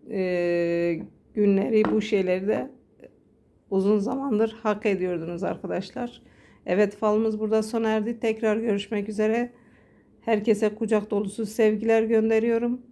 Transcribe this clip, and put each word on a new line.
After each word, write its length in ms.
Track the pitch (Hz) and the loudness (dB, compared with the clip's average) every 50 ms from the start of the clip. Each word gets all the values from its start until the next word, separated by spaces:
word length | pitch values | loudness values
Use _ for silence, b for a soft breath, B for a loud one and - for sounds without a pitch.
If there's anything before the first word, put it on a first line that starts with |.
| - - | -12 -8
e, 880 | - 196 185 180 180 175 175 175 175 170 170 170 170 170 170 170 170 160 - - - _ _ _ - | -6 -4 -2 -2 -2 0 0 0 0 0 0 0 0 0 0 0 -2 -4 -6 -14 -16 _ _ _ -2
günleri, 500 | 220 208 202 196 190 190 - 226 214 214 202 | 2 4 4 4 4 2 2 2 2 2 4
bu 80 | 208 220 | 2 0
şeyleri 480 | 214 214 220 196 185 180 180 190 190 202 | 0 0 0 0 2 2 0 0 0 -2
de 220 | 220 233 254 269 - - _ _ _ _ - - _ _ _ _ _ _ _ _ _ _ _ _ | -2 -2 -2 -6 -12 -20 _ _ _ _ -20 -20 _ _ _ _ _ _ _ _ _ _ _ _
uzun 280 | 196 196 190 202 214 208 | -2 0 2 2 2 2
zamandır 580 | 196 226 269 269 269 277 220 208 226 220 220 - | 0 -2 -4 -4 -4 -2 0 0 0 0 -2 -4
hak 240 | - 220 208 208 - | -2 -2 -2 0 0
ediyordunuz 560 | 214 196 180 180 180 180 165 160 170 175 170 | -2 -2 0 -2 -2 -4 -4 -6 -8 -8 -6
arkadaşlar. 800 | 185 175 185 185 - 180 175 175 190 - - 247 240 240 - - b b b b b b b b b | -4 -6 -6 -6 -8 -6 -6 -6 -6 -8 -8 -8 -8 -8 -10 -16 b b b b b b b b b
Evet, 300 | - 185 190 208 196 202 | -2 2 2 2 2 0
falımız 440 | - - 208 208 214 226 220 214 214 | -2 0 0 2 2 2 0 -2 -2
burada 220 | 214 208 220 220 | -2 0 0 0
sona 260 | 214 214 - 233 226 220 | 0 0 -2 -2 0 0
erdi. 320 | 220 220 208 226 233 226 | 0 0 -2 -2 -4 -2
Tekrar 360 | - 226 220 220 233 220 214 | -2 -2 -2 0 0 0 0
görüşmek 520 | 220 220 233 202 202 202 - 226 208 202 214 | 0 0 -2 -2 -2 -4 -4 -4 -4 -4 -4
üzere. 440 | 214 202 214 214 220 233 240 240 b b b b b b b b b b b b b _ | -2 0 0 2 2 0 -2 -4 b b b b b b b b b b b b b _
Herkese 540 | _ - 233 208 214 240 208 208 220 214 208 | _ 0 0 0 4 2 2 2 2 -2 0
kucak 360 | - 233 202 226 214 202 - | -2 -2 0 0 0 0 0
dolusu 360 | 208 202 196 196 - - 226 | -2 -2 -2 -4 -4 -6 -6
sevgiler 560 | 196 - - 220 214 214 202 214 226 226 226 | -6 0 2 4 4 4 2 2 2 2 2
gönderiyorum. 800 | 220 220 233 220 220 220 220 220 220 233 233 226 233 240 247 247 - - | 4 4 2 2 4 4 2 2 2 2 0 2 0 0 -2 -4 -8 -18